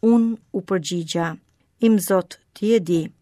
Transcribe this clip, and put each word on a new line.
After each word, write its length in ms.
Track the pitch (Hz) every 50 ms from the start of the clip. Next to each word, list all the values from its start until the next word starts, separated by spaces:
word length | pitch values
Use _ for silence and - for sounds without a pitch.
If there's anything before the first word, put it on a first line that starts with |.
| -
Unë 340 | 226 233 233 226 226 226 214 _ _ -
u 80 | 202
përgjigja: 640 | 185 - 190 185 151 - 180 175 165 160 - 175 165 165 160 - _ _ _ _ _ _ _ _ -
"Im 120 | 226 220 208
Zot, 320 | 180 - 196 185 170 _ - _ _ _
ti 240 | _ - 208 214 226
e 60 | 226
di." 220 | 175 156 175 165 160 170 _ _